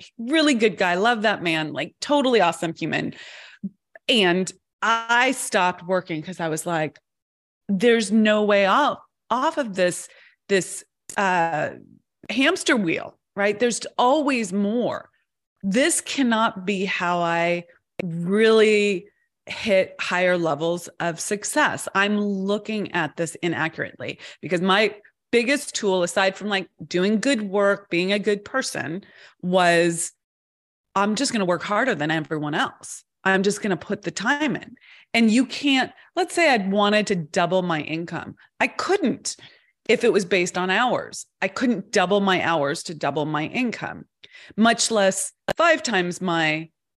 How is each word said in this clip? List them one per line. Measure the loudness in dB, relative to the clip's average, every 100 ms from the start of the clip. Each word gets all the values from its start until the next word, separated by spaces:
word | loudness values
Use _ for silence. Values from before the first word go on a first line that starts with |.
| -14 -12
Really | -2 2 4 4
good | 2 2
guy. | 0 2
Love | 2 2
that | 0 0
man. | -2 -2 -2
Like, | -6 -8 -10
totally | 0 2 4 4
awesome | 4 2 -4
human. | -4 -4 -4 -4 -10 -16 -20 -20 -14 -14 -14 _ -10 0
And | 2 4 2 -2 -8 _ _ 0
I | 0 2 2 2
stopped | 0 -2 0 0 0
working | -4 -4 -4 -8
'cause | -8 -6
I | -4
was | -4 -4
like, | -2 -4 -6 _ _ _ _ _ _ -4
"There's | 0 4 4 4
no | 4 4 4
way | 4 4 4
off, | 4 2 -2 -10 _ -6
off | -2 -2 -2
of | -4 0
this, | 0 -2 -10 -20 _ _ -2
this, | 0 0 -8 -16 _ -10 -2
uh, | 0 2 0 0 -4 -6 -18 -20 _ _ -6
hamster | 0 0 0 0 0
wheel, | 0 -2 -6 -14 _ -2
right? | -2 2
There's | 0 -2 -4 0
always | 2 4 2 0 -2
more. | -2 0 0 -2 -4 -8 _ _ _ _ _
This | -2 2 2 0
cannot | -4 0 2 2 0 -2 -4
be | -2
how | -2 -2 -2 0
I | 0 0 0 -2 -6 _ _ -10
really | -8 -6 -2 2 4 6 6 4 2 0 -6 _ _ _ -16
hit | -8 0 2 2 -4
higher | -4 0 2 2
levels | 0 0 -2 -4 -6 -6
of | -6 -4
success. | -4 -6 -4 0 0 -2 -4 0
I'm | 0 0
looking | 0 -2 -2 -4 -4 -6 -4
at | -4 -4 -4
this | -8 -4
inaccurately," | -4 -2 -4 -6 -10 -10 -12 -12 -16 -16
because | -4 -2
my | 2 2 2 -2 -16 _ _
biggest | 0 2 0 -4 -4
tool, | 0 0
aside | 0 0 0 -2
from, | -4
like, | -4 -4 -12 -6
doing | 0 2 2
good | 2 0
work, | 0 0 2 0 -2
being | -2 0
a | -2
good | 0 -2
person, | -4 -6 -4 -6 -8 -10 -12 -20 -20 _
was, | 0 2 4 4 2 0 -6 -12 _ _ _ _ _ _ _
"I'm | -2 0 0
just | -2
gonna | 0 0
work | 0
harder | 0 0 0 0
than | 0
everyone | -2 -2 -4 -4
else. | -2 -4 -6 -16 -18 -20 _ 0
I'm | 2
just | 2 0
gonna | -2 -4
put | -4 -8
the | -8
time | -6 -2 -2 -2 -4
in." | -8 -20 _ -20 _
And | 2 4
you | 4 2
can't, | -2 0 0 0 -6 _ -4
let's | -2
say | 2 4
I'd | 4 2
wanted | 2 4 2 0
to | -2
double | -2 0 2 2
my | 0 -2
income. | -4 -8 -8 -10 -12 -16 _ -4
I | -4
couldn't | -2 -2 0 0 -2 -6 -12 -14 -20 _ _ -2
if | 0
it | 2
was | 2 2
based | 0 0 -2
on | -2
hours. | 0 0 -2 -4 -14 -18 _
I | -6
couldn't | -2 0 0 -2
double | 0 2 2
my | 2 2
hours | 0 0 -2 -4
to | -8 -6
double | -4 -2 -2
my | -2 -4
income, | -4 -4 -6 -10 -12 -18 _ -20 -20 -10 0
much | 2 2 0
less | 2 2 2 -4 -8 -6 2
five | 2 2
times | 0 -2 -2 -4
my | -2 0 0 0 -6 _ _ _